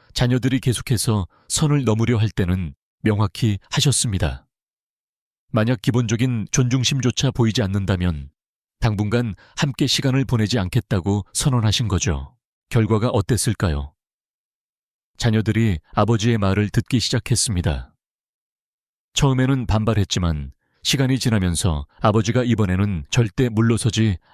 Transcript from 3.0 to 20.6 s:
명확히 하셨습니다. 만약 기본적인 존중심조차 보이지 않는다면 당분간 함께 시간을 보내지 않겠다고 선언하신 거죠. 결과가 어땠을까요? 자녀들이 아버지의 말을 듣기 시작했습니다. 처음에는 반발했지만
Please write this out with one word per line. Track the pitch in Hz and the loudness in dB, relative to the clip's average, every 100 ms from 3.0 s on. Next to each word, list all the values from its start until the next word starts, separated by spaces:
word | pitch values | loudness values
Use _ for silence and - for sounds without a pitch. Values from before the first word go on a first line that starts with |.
명확히 | 110 104 107 - 117 101 - | 0 2 0 0 0 -2 -4
하셨습니다. | - 147 - 123 95 78 64 _ _ _ _ _ _ _ _ _ _ _ | -2 0 0 -2 -2 -2 -4 _ _ _ _ _ _ _ _ _ _ _
만약 | 120 110 127 | -2 0 0
기본적인 | - 123 117 113 127 117 98 | 0 0 0 0 0 -2 -2
존중심조차 | - 123 131 123 139 127 - 135 | 0 0 2 0 0 -2 0 -2
보이지 | - 113 107 | 0 0 0
않는다면 | 98 101 95 95 90 78 69 _ _ _ _ - | -2 -2 -2 0 0 -2 -8 _ _ _ _ -4
당분간 | 113 104 104 120 120 92 - - | -2 0 0 0 -2 -6 -14 -6
함께 | 147 127 139 | -4 -2 -2
시간을 | - 139 131 135 | 0 0 0 0
보내지 | 120 104 113 | 0 0 0
않겠다고 | 92 123 - 101 98 101 - | 0 -2 0 -2 0 -2 -2
선언하신 | - 151 127 110 - 113 | -2 0 2 0 0 0
거죠. | 90 107 71 69 _ _ _ - | -2 0 -4 -6 _ _ _ -4
결과가 | 117 107 110 117 | 0 2 2 2
어땠을까요? | 104 - 113 - 101 95 71 71 _ _ _ _ _ _ _ _ _ _ _ _ - | 0 0 0 0 -2 -2 -2 -6 _ _ _ _ _ _ _ _ _ _ _ _ -2
자녀들이 | 120 110 107 110 113 82 _ | 0 2 2 2 2 0 _
아버지의 | - 104 117 113 113 | 0 2 2 2 0
말을 | 98 95 104 | 2 2 0
듣기 | - - 120 | 0 0 -2
시작했습니다. | - 123 - 117 - 87 87 69 62 _ _ _ _ _ _ _ _ _ _ _ _ | 0 -4 -2 -2 0 -2 -2 -4 -8 _ _ _ _ _ _ _ _ _ _ _ _
처음에는 | - 139 127 131 135 117 | 0 2 2 2 0 0
반발했지만 | 107 110 107 95 - 87 76 69 - | 0 0 0 0 0 -2 -2 -6 -14